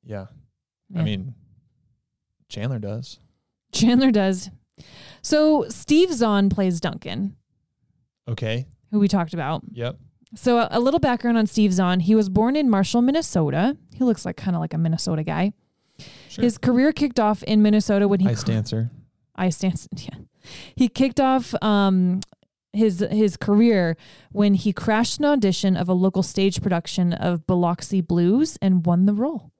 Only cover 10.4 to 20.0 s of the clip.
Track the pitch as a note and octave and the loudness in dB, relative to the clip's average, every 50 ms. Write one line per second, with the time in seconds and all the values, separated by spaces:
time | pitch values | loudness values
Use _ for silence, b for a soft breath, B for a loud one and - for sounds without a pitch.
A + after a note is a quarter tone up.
10.4 | - B3 A#3+ A#3 A#3 - - A#3 A#3+ C4 C#4 E4+ - C#4 B3 A#3 - A#3+ A#3 A3+ | 0 2 2 2 2 0 0 0 0 2 0 2 0 0 -2 0 0 0 2 2
11.4 | A3 G#3 - - G#3 G#3 F#3 F3+ F#3+ F3+ F#3 F#3 E3+ F3+ A3 A3 G#3+ G3 F#3 G#3 | 2 0 2 2 2 4 4 2 2 2 2 0 2 4 4 4 2 2 2 0
12.4 | A3 A#3+ C4+ D4+ D4+ B3+ G#3+ G3 F#3+ - - A#3+ A#3+ B3+ C#4 D#4+ D#4+ - - G3+ | 2 2 2 2 2 2 2 2 2 2 2 2 2 2 2 0 -2 -2 -2 0
13.4 | D#3+ C#3+ C3+ D3+ F#3 B3+ D4 - _ _ - - B3+ B3 A3 - - F3+ F3+ - | 0 0 0 0 0 0 -2 -4 _ _ -6 -2 0 0 0 -2 -4 -10 -10 -6
14.4 | - G3 F3 E3 D#3+ E3 - D#3+ E3 D#3+ D#3+ E3 - F#3 E3+ D#3 D#3 D#3+ D#3+ D#3+ | -4 -4 -2 -2 -4 -4 -2 -2 -2 -2 -2 -2 -2 -4 -4 -4 -4 -4 -4 -2
15.4 | F3+ G#3 G#3 _ _ _ _ _ B B B B B B B B B B - - | -2 -2 -4 _ _ _ _ _ B B B B B B B B B B -6 0
16.4 | - A#3+ G#3+ - - B3+ B3 A#3+ C4 D4+ D4+ - D4 C#4+ A#3+ - A3 G#3 G#3+ - | 0 0 0 0 -2 0 2 4 2 2 2 0 -2 -2 0 0 2 2 0 -2
17.4 | - - A3 G#3+ G#3 G#3 G#3 G#3+ G3+ - G#3 G3 G3+ G3+ G3+ F#3+ F#3 F#3+ A#2+ G#2 | -2 0 2 4 4 4 4 2 2 2 2 2 2 2 2 2 2 0 0 -2
18.4 | - A#2+ A2+ A2 G#2+ - - A2 A2+ A#2 - - - _ _ _ _ _ _ - | -2 -2 -2 -2 -2 -2 -4 -4 -4 -6 -8 -14 -20 _ _ _ _ _ _ -4
19.4 | F#3 F#3 E3 - - F#3 F3 - - - - F3 | -2 -2 -2 -2 -4 -4 -4 -4 -10 -12 -14 -14